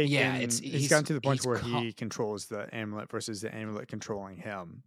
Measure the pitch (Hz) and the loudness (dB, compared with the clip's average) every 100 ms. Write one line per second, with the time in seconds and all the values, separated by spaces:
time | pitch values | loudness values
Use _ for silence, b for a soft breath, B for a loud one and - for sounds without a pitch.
0 | 143 139 131 127 120 117 - 147 139 151 | 4 6 4 2 2 0 0 0 6 6
1 | 147 151 123 135 127 113 120 120 117 - | 6 0 2 2 4 0 2 0 -2 -4
2 | 113 - 110 104 - 107 104 117 107 104 | -6 -2 -2 -2 -6 -6 -6 -6 -4 -6
3 | - 110 110 104 110 110 110 104 - 110 | -6 -6 -4 -6 -6 -6 -6 -6 -6 -8
4 | - 104 98 92 107 101 87 98 | -6 -6 -6 -10 -8 -8 -8 -14